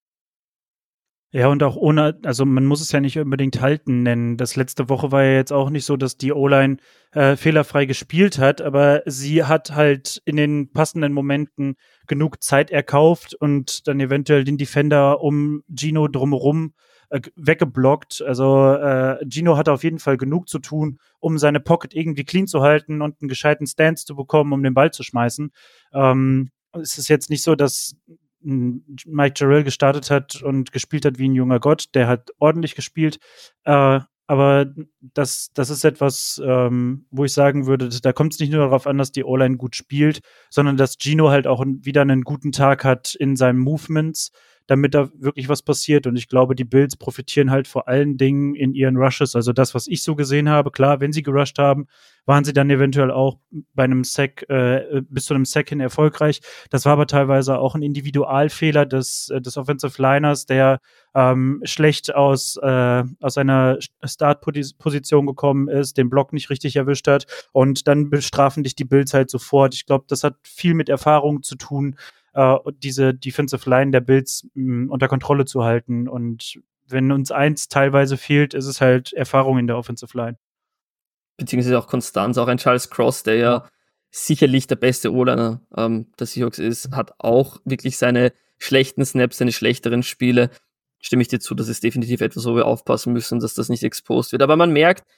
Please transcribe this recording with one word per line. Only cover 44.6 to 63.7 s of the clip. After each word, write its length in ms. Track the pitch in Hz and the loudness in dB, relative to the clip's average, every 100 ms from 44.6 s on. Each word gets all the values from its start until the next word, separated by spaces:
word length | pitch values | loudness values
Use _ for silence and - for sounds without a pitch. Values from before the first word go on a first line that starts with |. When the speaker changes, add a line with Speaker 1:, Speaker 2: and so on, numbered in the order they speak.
| - | -2
Speaker 1:
damit 260 | 139 143 | 0 2
da 160 | 147 139 - | 2 0 -4
wirklich 340 | 135 143 127 | -6 -6 -4
was 140 | 147 | -4
passiert. 420 | - 139 - 147 131 | -2 -4 2 2 2
Und 100 | 120 | -4
ich 120 | - | -2
glaube, 260 | 127 127 | 2 2
die 100 | 127 | 0
Bills 320 | 120 135 139 - | 0 2 2 -2
profitieren 540 | - 131 - 147 135 | -12 -10 -6 0 2
halt 180 | 135 135 | 0 -2
vor 200 | 131 - | -8 -2
allen 300 | 131 147 131 | 0 0 0
Dingen 360 | 135 139 143 | 0 0 -2
in 220 | 143 135 131 | -2 -2 0
ihren 220 | 131 127 | 0 2
Rushes. 380 | 131 - 143 120 | 2 2 -2 0
Also 160 | 117 | 0
das, 220 | 120 127 | 2 0
was 140 | 123 285 | 0 -6
ich 160 | 175 | -6
so 120 | - 147 | -4 -4
gesehen 320 | 135 147 151 | 0 0 2
habe, 220 | 151 143 | 2 0
klar, 300 | - 135 143 | 2 2 2
wenn 120 | 143 | 0
sie 120 | 151 | -4
gerusht 340 | 143 135 139 - | -2 -2 -2 0
haben, 300 | 143 143 143 _ _ _ - | 2 2 -4 _ _ _ 2
waren 160 | 143 | 2
sie 100 | 143 | 4
dann 160 | 143 139 | 2 2
eventuell 400 | 135 139 139 131 | 4 2 2 0
auch 300 | 127 135 - _ 156 - | 2 0 -2 _ -18 -12
bei 120 | - 131 | -2 0
einem 180 | 131 | 0
Sack, 440 | 123 - 139 - - | -2 -2 -4 -4 -4
äh, 540 | 139 123 131 - 139 127 | -2 0 0 -2 -6 -6
bis 160 | 135 - | -8 -2
zu 80 | |
einem 120 | 139 131 | -2 0
Sack 240 | 151 143 | -2 -4
hin 100 | 147 | -4
erfolgreich. 640 | 127 - 151 - 151 143 - - - | -4 0 0 2 -2 -2 -8 -20 -6
Das 160 | 135 143 | -2 2
war 80 | |
aber 140 | 147 147 | 2 2
teilweise 500 | 143 135 135 131 127 | 0 2 2 2 0
auch 160 | 131 | 0
ein 80 | 156 | -2
Individualfehler 1040 | 147 143 139 143 139 135 147 - 160 147 139 | -4 -6 -4 -2 0 0 0 0 0 2 2
des, 440 | 131 127 - - | 0 -4 -8 -8
äh, 100 | 135 | -8
des 160 | 127 143 | -8 -10
Offensive 420 | 131 139 135 - | -6 -4 -6 0
Liners, 460 | 135 139 147 139 - | 2 2 2 -2 -2
der, 360 | 131 135 131 _ _ _ 135 | 2 4 2 _ _ _ 2
ähm, 460 | 127 131 131 143 | 2 2 0 -2
schlecht 500 | 135 - 151 147 - | -6 0 2 2 -4
aus, 420 | 143 139 135 - - | 2 2 2 -2 -4
äh, 420 | 139 131 123 123 127 135 | 0 0 2 0 -2 -6
aus 120 | 139 | -6
seiner 460 | 139 135 135 131 | -2 2 4 2